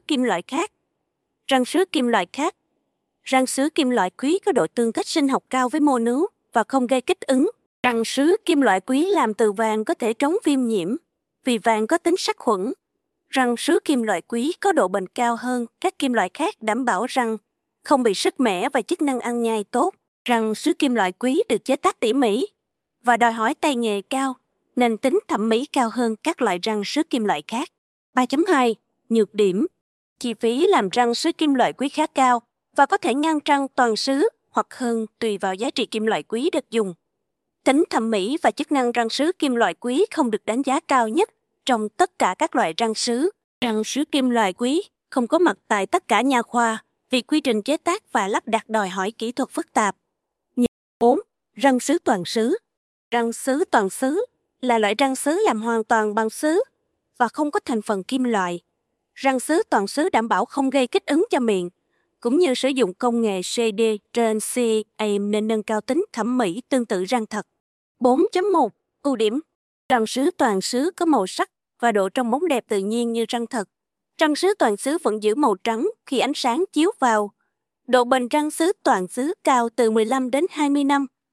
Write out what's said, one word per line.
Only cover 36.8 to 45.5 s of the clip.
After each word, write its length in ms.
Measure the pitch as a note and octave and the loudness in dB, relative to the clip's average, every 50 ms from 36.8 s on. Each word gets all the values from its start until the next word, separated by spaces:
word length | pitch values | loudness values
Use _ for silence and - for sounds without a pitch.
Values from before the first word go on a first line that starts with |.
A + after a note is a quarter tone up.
| G#3 F#3+ E3+ _ _ _ _ _ _ _ _ _ _ _ _ _ - | -2 -4 -6 _ _ _ _ _ _ _ _ _ _ _ _ _ 0
Tính 200 | - B3+ D4 F#4 - | 2 4 2 2 2
thẩm 220 | - B3+ A3+ A3+ | 0 -2 0 0
mỹ 260 | A3+ G3+ F3+ A3+ C#4+ E4+ | 0 0 -2 -2 -4 0
và 100 | - A#3 | 0 -2
chức 200 | - - - - | 0 -2 -4 -2
năng 200 | D4 C4+ B3 A#3+ | 0 0 0 0
răng 180 | A#3 A#3+ A#3 A3 | 0 0 -2 -2
sứ 220 | - - C#4 E4 - - | -2 -2 -2 -2 -2 -2
kim 160 | D#4 C#4 B3 | -2 0 2
loại 180 | A#3 A3 F3+ E3 | 2 0 0 -2
quý 320 | _ - B3 B3+ D4+ G4+ - | _ -6 -4 0 0 0 0
không 200 | - D#4+ C#4 A#3 | 0 -2 0 0
được 140 | G#3+ F#3+ - | -2 -4 -4
đánh 160 | - A3 B3+ | -4 -4 -2
giá 180 | C#4 C4 C4 D4+ | -2 -2 -2 -2
cao 280 | _ - C#4+ B3+ A3+ | _ 0 2 2 2
nhất 220 | A3 A3 E4 G#4+ - _ _ _ _ _ _ - | 2 0 0 -2 -2 _ _ _ _ _ _ -2
trong 240 | C4+ B3 G#3+ G#3+ G#3 | -2 -2 0 -2 -4
tất 300 | _ - F4+ - _ - | _ 0 -2 -2 _ -2
cả 160 | B3 F#3 F#3 - | 0 0 0 -2
các 160 | D4+ E4 - | -4 -2 0
loại 180 | C4 G#3 D#3+ E3 | 0 0 0 0
răng 160 | - A#3 A3 G#3+ | -2 -2 -2 -2
sứ. 360 | - - B3 A#3 B3 D4+ G4 - _ _ _ _ - | -2 -2 -2 -2 0 -2 -2 -4 _ _ _ _ -4
Răng 220 | B3 A#3+ G#3+ G#3+ G#3+ | -2 -2 0 -2 -2
sứ 220 | - - B3+ D#4 | -2 -4 -4 -4
kim 240 | - - C#4 B3+ B3+ | 0 0 0 0 2
loại 240 | A#3+ A#3 G#3+ F#3+ F3+ | 2 2 0 0 0
quý 300 | - A#3+ B3+ C#4+ F4+ G#4 - _ _ _ - | -2 -2 0 0 -2 -4 -6 _ _ _ -6
không 180 | - C4+ A#3+ | -4 -4 -2
có 120 | - D4+ E4 | 0 2 2
mặt 180 | F4+ D#4+ | 4 2